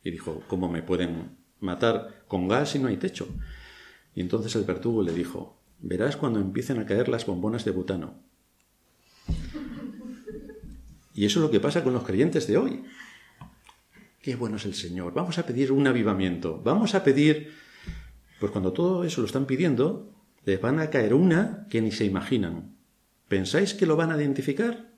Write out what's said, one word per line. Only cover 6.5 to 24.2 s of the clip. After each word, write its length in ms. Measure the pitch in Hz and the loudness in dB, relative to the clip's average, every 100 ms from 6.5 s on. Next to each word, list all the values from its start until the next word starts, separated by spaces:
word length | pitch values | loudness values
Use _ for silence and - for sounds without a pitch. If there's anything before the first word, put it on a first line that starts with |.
| 101 127 123 | -2 -2 -4
a 60 | 104 | 0
caer 220 | 101 127 | 0 2
las 180 | 117 - | 0 -2
bombonas 400 | 90 104 113 110 | -2 -2 -2 -2
de 60 | |
butano". 440 | 90 92 92 73 - _ _ _ _ _ _ _ _ _ _ - - 262 302 254 233 - - - - 427 427 - - - - - - _ | -2 -2 -4 -6 -14 _ _ _ _ _ _ _ _ _ _ -4 -4 -4 -10 -10 -10 -12 -14 -16 -14 -14 -14 -14 -16 -16 -18 -20 -20 _
Y 120 | 107 101 | -2 0
eso 140 | - | 2
es 40 | |
lo 80 | - | 4
que 80 | 98 | 4
pasa 240 | 143 170 | 4 2
con 100 | 131 | 2
los 100 | 123 | 0
creyentes 440 | - 95 160 156 - | 0 2 4 2 2
de 100 | 127 | 2
hoy. 260 | 262 - - - - - - _ - _ - _ _ - - _ | 2 -4 -12 -18 -20 -20 -20 _ -20 _ -20 _ _ -20 -20 _
Qué 140 | 139 117 | -8 -4
bueno 220 | 117 104 | -4 -4
es 80 | 101 | -6
el 100 | - | -8
Señor. 380 | 90 90 87 | -8 -6 -4
Vamos 240 | 87 175 170 | -2 -2 -4
a 80 | 165 | -2
pedir 260 | 120 135 | 0 2
un 140 | 139 139 | 4 4
avivamiento. 760 | 123 107 95 95 85 87 80 | 4 2 2 0 0 -4 -2
Vamos 320 | 107 185 226 190 | 2 2 4 4
a 80 | |
pedir, 500 | 151 135 151 151 - - - - - - - - _ - | 6 6 6 4 -2 -18 -20 -18 -14 -14 -16 -20 _ -6
pues 120 | 101 | -4
cuando 200 | 107 92 | 0 -2
todo 320 | 90 175 180 | 0 0 0
eso 180 | 175 - | -2 -2
lo 60 | 107 | -2
están 180 | 135 135 | 0 0
pidiendo, 680 | 131 175 123 151 208 - - _ _ - | 2 2 4 2 0 -10 -20 _ _ 0
les 160 | 95 | 0
van 180 | 117 151 | 2 0
a 100 | 156 | 2
caer 240 | 143 107 | 2 4
una 540 | 135 180 165 226 - - | 6 6 6 2 -4 -4
que 120 | 113 | 0
ni 100 | 110 | 0
se 140 | - 104 | 0 0
imaginan. 720 | 95 - 127 87 85 - - _ _ _ _ _ | 0 0 0 0 -6 -12 -20 _ _ _ _ _
¿Pensáis 460 | 98 92 160 202 | 0 2 2 0
que 120 | - 175 | 2 2
lo 100 | 156 | 4
van 160 | 160 | 2
a 60 | |
identificar? 760 | 156 | 2